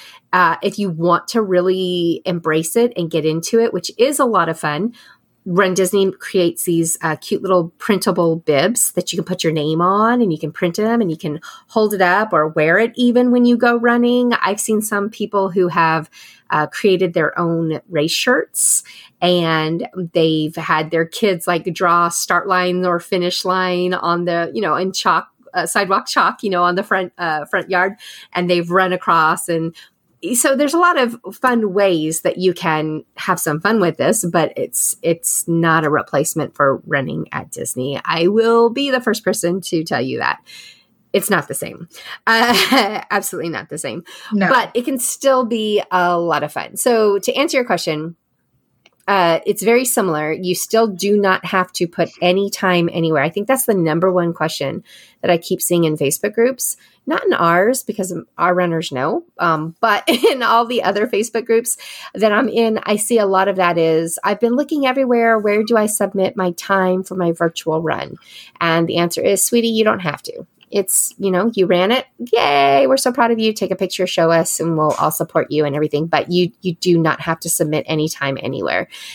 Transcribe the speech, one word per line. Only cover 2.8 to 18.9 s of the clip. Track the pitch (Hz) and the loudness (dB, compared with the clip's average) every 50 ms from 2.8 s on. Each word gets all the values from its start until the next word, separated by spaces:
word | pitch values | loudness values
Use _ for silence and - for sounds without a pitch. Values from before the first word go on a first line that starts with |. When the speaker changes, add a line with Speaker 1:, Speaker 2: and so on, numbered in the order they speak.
| 233 240 240 | 2 2 0
Speaker 1:
and | - 170 160 | -4 -6 -2
get | - 160 147 | -2 -2 0
into | 160 156 165 165 - - 226 | 0 -2 -2 -2 0 2 2
it, | 226 226 | 2 2
which | - 175 - - - | -2 -4 -6 -8 -2
is | - 233 277 294 294 | 0 0 0 2 0
a | 277 | 0
lot | 240 220 190 165 160 | 2 2 0 0 0
of | 160 - | -2 -4
fun, | - 151 147 147 190 240 240 - - - - _ _ _ _ _ _ | -4 -4 -4 -4 -4 -6 -6 -10 -18 -20 -20 _ _ _ _ _ _
Run | 190 175 180 202 185 | -2 0 2 2 2
Disney | 185 180 190 180 - 202 196 190 | 2 0 0 2 2 2 2 0
creates | 180 - - - - 190 175 170 170 - - | 0 -4 -10 -4 0 0 2 2 0 -2 -2
these, | - 170 165 165 160 - - | -2 0 0 0 -2 -4 -4
uh, | - 160 151 | -4 -4 -4
cute | 151 - - 214 - | -6 -4 -6 -6 -4
little | - 185 190 180 170 170 - _ | -2 0 0 0 0 -2 -8 _
printable | - - 208 185 - 220 175 180 170 165 165 | -2 -2 0 0 0 0 0 2 2 0 0
bibs | 165 - - 147 135 156 190 240 - - - | 0 0 0 2 2 2 2 0 0 -2 -2
that | - 180 175 - | -2 -4 -4 -4
you | - | -6
can | 170 160 | -6 -6
put | - 180 170 | -6 -6 -2
your | - 165 156 | -2 -2 0
name | 160 147 156 160 165 | 0 0 0 0 2
on, | 175 180 196 208 220 226 240 247 | 2 2 2 2 2 2 2 2
and | 240 190 | 2 0
you | 156 156 | 0 -2
can | - 151 | -4 -8
print | - - 190 175 170 | -4 -2 -2 -2 0
them | - 214 220 233 240 | -2 0 0 0 0
and | 220 175 | 0 -2
you | 160 | -2
can | 165 - 156 147 165 - - - - _ _ | -4 -6 -6 -8 -8 -10 -16 -20 -20 _ _
hold | - 220 214 208 214 | 0 0 2 2 2
it | 190 | 2
up | 185 175 180 202 220 220 - | 2 4 4 2 2 2 2
or | 156 151 156 | 2 0 2
wear | 156 165 151 160 170 196 | 0 2 2 4 4 4
it | 226 240 240 | 2 0 0
even | - 247 240 233 247 247 247 | 2 2 4 4 4 4 4
when | 240 247 240 | 4 4 6
you | 240 240 | 4 4
go | 240 247 240 240 | 4 4 2 2
running. | 233 233 240 240 240 240 240 240 247 247 240 240 | 2 2 2 2 4 2 2 2 2 2 2 0
I've | - - 185 202 208 | 0 0 -2 -2 -2
seen | - - 214 208 | -2 -2 -2 -2
some | 214 - 214 202 202 208 | -2 -2 -2 -4 -4 -4
people | - - 208 202 - 202 190 190 | -6 -6 -8 -4 -2 -2 -2 0
who | 175 202 180 175 | 0 0 0 2
have, | 156 170 165 160 160 160 151 - _ - - - - _ _ - | 2 2 2 2 2 0 -2 -6 _ -20 -20 -20 -20 _ _ -4
uh, | - 151 151 | -2 -2 -2
created | 147 - - - 208 185 180 190 175 175 | -2 -4 0 2 2 2 2 2 0 0
their | 175 156 143 - - | 0 0 0 -2 -2
own | 175 170 165 165 165 160 156 - - - | -2 -2 0 -2 -2 -2 -4 -6 -8 -6
race | 175 151 147 165 | -4 -2 -2 -2
shirts, | - - - 254 247 302 - - - - - - - - - - | -2 -2 0 0 0 0 -2 -4 -4 -2 0 0 0 0 -4 -8